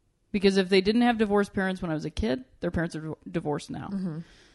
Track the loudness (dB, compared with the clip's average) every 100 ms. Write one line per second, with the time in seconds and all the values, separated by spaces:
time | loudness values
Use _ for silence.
0 | _ _ _ 0 4 4 4 4 4 4
1 | 4 4 2 2 0 -2 -2 -2 -4 -4
2 | -4 -2 -2 -2 -6 _ -4 -2 -4 -6
3 | -10 -12 -8 -6 -4 -6 -6 -12 -8 -6
4 | -6 -8 -12 -20 _